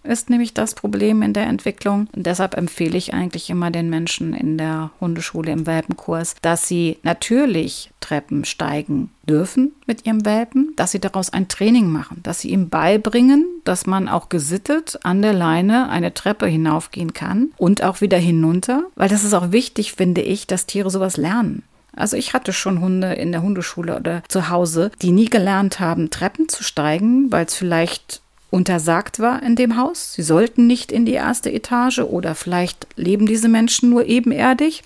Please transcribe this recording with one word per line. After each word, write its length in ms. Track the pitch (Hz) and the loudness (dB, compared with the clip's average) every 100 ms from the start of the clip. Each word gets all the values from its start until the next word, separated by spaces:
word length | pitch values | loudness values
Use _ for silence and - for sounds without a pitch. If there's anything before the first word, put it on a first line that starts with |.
ist 260 | - 233 - | -6 -4 0
nämlich 240 | 240 233 | 0 0
das 220 | 214 220 - | -2 -4 -4
Problem 460 | 208 202 208 220 | -4 0 2 2
in 120 | 208 | 2
der 140 | 208 214 | 0 -2
Entwicklung. 600 | 196 - - 202 202 214 - | -2 -4 -4 -2 -2 -2 -4
Und 100 | 170 | -4
deshalb 300 | 175 185 - | -2 -2 -2
empfehle 420 | 175 - 165 180 | -4 -2 -2 -2
ich 160 | - | -2
eigentlich 360 | 180 180 170 - | -4 -4 -6 -6
immer 200 | 180 170 | -4 -2
den 200 | 170 170 | -2 -2
Menschen 440 | 160 165 - 165 | -2 -4 -4 -6
in 240 | - 151 156 | -4 -2 -2
der 340 | 156 160 156 - | -2 -4 -8 -6
Hundeschule, 500 | 175 170 - 165 165 | -4 -4 -6 -6 -4
im 140 | 165 160 | -4 -2
Welpenkurs, 680 | 160 156 - - 165 170 - | -4 -4 -8 -6 -6 -6 -4
dass 260 | 170 170 - | -2 0 0
sie 300 | 175 170 - | 0 -2 -2
natürlich 880 | 160 170 - 240 285 170 202 - - - | -4 -4 0 2 2 0 -2 -8 -14 -14
Treppen 460 | - 147 - 143 - | -6 -6 -4 -4 -4
steigen 680 | - 151 147 147 147 - _ - | -6 -6 -6 -4 -4 -6 _ 0
dürfen 460 | 151 185 - 269 - - | 0 2 2 0 -2 -8
mit 200 | 226 226 | -4 -2
ihrem 200 | 220 214 | 0 2
Welpen, 480 | 214 233 262 302 302 | 0 0 0 0 0
dass 160 | 180 | -2
sie 80 | 196 | -2
daraus 320 | 190 190 185 | -4 -4 -2
ein 160 | - 185 | -2 -4
Training 420 | - 208 240 190 | 0 4 6 4
machen, 320 | 156 - 170 | 0 -4 -12
dass 180 | - 170 | -10 -8
sie 80 | - | -2
ihm 200 | 190 165 | 0 0
beibringen, 760 | 165 160 214 214 240 254 285 349 349 - | 2 2 2 2 4 6 6 4 -2 -2
dass 200 | 180 - | -2 0
man 220 | 190 190 | -2 0
auch 220 | 170 - | -4 -2
gesittet 680 | 175 143 185 - 311 320 - | -4 -2 -4 -2 -2 -2 -6
an 180 | 180 190 | -2 2
der 120 | 214 | 2
Leine 560 | 196 170 160 190 233 254 | 2 2 2 4 2 2
eine 240 | 170 175 | 0 -2
Treppe 340 | - 196 208 202 | -2 -4 0 0
hinaufgehen 680 | 160 160 156 - - 165 | 2 2 0 -4 -8 -8
kann 380 | - 170 196 294 - | -6 -4 0 0 0
und 260 | 180 202 | 0 0
auch 180 | 185 185 | -2 0
wieder 160 | 202 180 | 2 2
hinunter. 680 | 170 165 160 180 214 262 370 - | 4 4 4 2 0 -2 -2 0
Weil 140 | 190 | 2
das 140 | 208 | 2
ist 100 | 208 | 2
auch 180 | 202 175 | 0 2
wichtig, 420 | 214 254 - 208 | 0 0 -4 -4
finde 280 | - 180 175 | 0 0 2
ich, 260 | - 202 - | 0 -4 -4
dass 180 | 185 - | -4 -4
Tiere 240 | 196 190 | -4 -2
sowas 280 | 190 190 180 | -2 -2 -2
lernen. 460 | 151 226 208 - - _ _ - | 0 0 0 -4 -12 _ _ -6
Also 220 | 208 - | -4 -2
ich 160 | - | -2
hatte 200 | 254 - | -4 -2
schon 260 | 185 190 185 | -4 -2 0
Hunde 320 | 185 185 185 | 0 0 0
in 180 | - 170 | -2 -4
der 120 | 170 | -2
Hundeschule 540 | 185 190 170 - 170 - | -2 -2 -4 -6 -6 -4
oder 260 | 165 170 - | -4 -6 -4
zu 220 | 190 160 | -4 0
Hause, 420 | 175 175 165 196 - | 0 0 0 -2 0
die 100 | 180 | 2
nie 180 | 180 226 | 4 4
gelernt 500 | 220 190 190 196 - | 2 2 2 0 0
haben, 300 | 170 170 160 | -2 -2 -2
Treppen 400 | - 185 - 320 | -2 -4 -2 -4
zu 140 | - | -4
steigen, 680 | - - 147 165 214 254 269 | -6 -2 0 2 2 4 4
weil 140 | 170 165 | 2 -2
es 100 | - | -2
vielleicht 680 | 180 165 165 - - - _ _ - | 0 0 0 -4 -12 -16 _ _ -4
untersagt 680 | 185 180 175 156 165 202 - | 0 2 0 2 0 0 -2
war 240 | 226 262 | 0 0
in 140 | 269 233 | 0 2
dem 220 | 247 233 | 2 2
Haus. 360 | 269 349 - | -2 -4 -10
Sie 80 | - | -6
sollten 460 | 160 165 233 - 233 | 2 4 4 4 4
nicht 240 | 240 - | 4 0
in 160 | 226 226 | 0 2
die 60 | |
erste 380 | 254 - 247 - | 0 0 -2 -4
Etage 460 | 220 - 240 247 254 | -6 -2 0 0 0
oder 380 | - 175 165 160 | -2 -2 -4 -6
vielleicht 500 | - 175 175 - - - | -2 -2 -2 -6 -14 -6
leben 300 | 170 202 214 | 0 2 2
diese 220 | 220 226 | 2 4
Menschen 420 | 226 233 - 240 | 4 4 4 4
nur 160 | 240 - | 4 4
ebenerdig. 800 | 233 240 - 247 247 302 311 | 2 2 2 2 2 0 -2